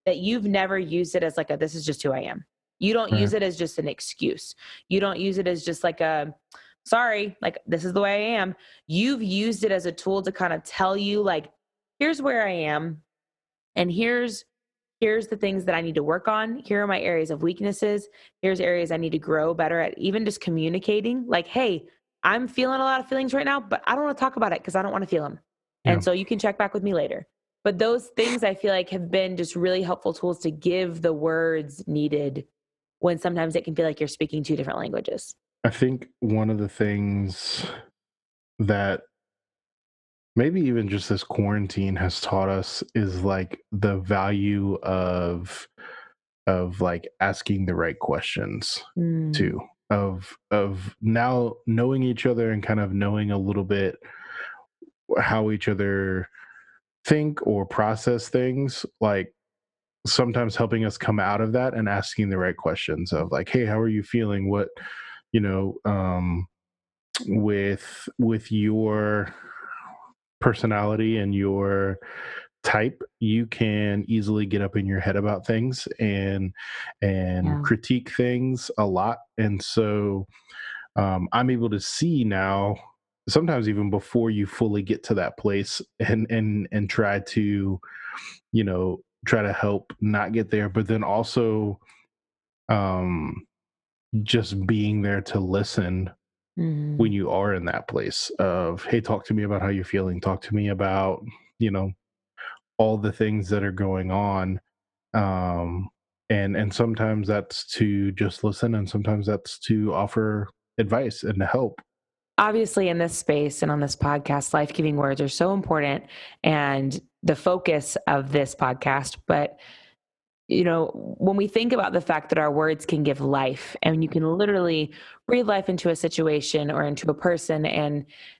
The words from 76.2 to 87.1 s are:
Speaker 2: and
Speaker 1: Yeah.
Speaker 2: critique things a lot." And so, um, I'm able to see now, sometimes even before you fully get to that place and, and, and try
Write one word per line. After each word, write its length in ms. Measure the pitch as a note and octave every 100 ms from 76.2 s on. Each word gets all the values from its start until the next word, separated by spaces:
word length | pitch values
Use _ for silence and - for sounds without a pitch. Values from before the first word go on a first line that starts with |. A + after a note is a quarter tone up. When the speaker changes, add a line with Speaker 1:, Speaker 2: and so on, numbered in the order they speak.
| G2 G2 F#2 - - - - -
Speaker 2:
and 440 | G2+ F#2+ F#2 F2+ F2+
Speaker 1:
Yeah. 140 | D3
Speaker 2:
critique 460 | C#3+ A2 - B2+ B2
things 600 | - B2 B2 C3 B2+ - -
a 80 | G#2
lot." 320 | F2+ G#2 A#2 - -
And 240 | G#2+ G2+
so, 680 | - - G#2+ G#2 G#2 G2 F#2+ - _ - - - -
um, 340 | - G2 F#2 F2+
I'm 180 | A#2+ B2+
able 200 | B2 A#2
to 100 | G2+
see 420 | - - E3 D3+
now, 540 | A2+ G2 F#2+ G2 G2+ G#2 - _ _ _ -
sometimes 400 | D3+ E3+ C3+ G#2+
even 220 | G#2 G#2
before 400 | G2+ - A#2+ A2+
you 160 | G#2 G2+
fully 360 | - A2+ G#2
get 200 | G2 G#2+
to 100 | -
that 220 | G2+ E2 -
place 460 | G#2 G2+ G2 - - -
and, 320 | G2+ A2 A2
and, 380 | A2+ G#2+ G#2 F#2+
and 180 | G#2+ G2+
try 300 | - G#2